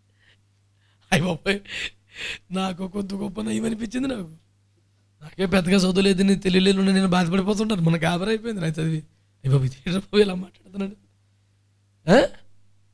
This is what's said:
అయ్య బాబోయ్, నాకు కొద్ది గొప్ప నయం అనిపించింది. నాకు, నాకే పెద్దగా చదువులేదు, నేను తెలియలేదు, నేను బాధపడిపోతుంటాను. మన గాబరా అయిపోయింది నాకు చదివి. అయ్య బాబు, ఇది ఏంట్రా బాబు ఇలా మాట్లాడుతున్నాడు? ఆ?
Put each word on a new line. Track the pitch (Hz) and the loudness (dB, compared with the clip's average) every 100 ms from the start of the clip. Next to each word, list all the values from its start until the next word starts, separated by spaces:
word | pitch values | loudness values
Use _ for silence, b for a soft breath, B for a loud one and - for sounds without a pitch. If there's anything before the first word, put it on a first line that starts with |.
| _ _ _ _ _ _ _ _ _ _ - | _ _ _ _ _ _ _ _ _ _ -2
అయ్య | 190 | 0
బాబోయ్, | 180 156 196 202 - B B - _ B B B - | 0 -4 -4 -4 -6 B B -14 _ B B B -10
నాకు | 185 190 175 190 | -6 -6 -6 -8
కొద్ది | 202 190 196 | -8 -8 -8
గొప్ప | 202 208 | -8 -8
నయం | 214 214 226 | -4 -4 -4
అనిపించింది. | 220 226 254 269 | -6 -6 -6 -6
నాకు, | 226 165 160 _ _ _ _ _ _ _ _ | -6 -10 -16 _ _ _ _ _ _ _ _
నాకే | - - 185 | -12 -4 0
పెద్దగా | 190 175 196 | 2 4 4
చదువులేదు, | 185 185 196 185 | 4 2 2 4
నేను | 196 196 | 4 2
తెలియలేదు, | 190 185 190 196 | 2 4 4 4
నేను | 190 190 190 | 4 4 4
బాధపడిపోతుంటాను. | 175 170 190 190 214 220 196 | 2 2 0 0 0 0 2
మన | 165 165 | 2 2
గాబరా | 160 175 202 | 0 0 -2
అయిపోయింది | 220 233 208 | -4 -4 -6
నాకు | 160 156 | -4 -2
చదివి. | 160 156 | -4 -4
అయ్య | - _ _ _ 135 | -8 _ _ _ 0
బాబు, | 135 | 2
ఇది | 131 - 175 | 0 -4 -4
ఏంట్రా | 190 | -4
బాబు | - 208 | 0 2
ఇలా | 202 | 2
మాట్లాడుతున్నాడు? | 180 190 _ 190 196 196 214 _ _ _ _ _ _ _ _ _ _ 156 | -2 -10 _ _ -10 -10 -12 _ _ _ _ _ _ _ _ _ _ 4
ఆ? | 190 - - - - _ _ _ | 4 4 -2 -20 -20 _ _ _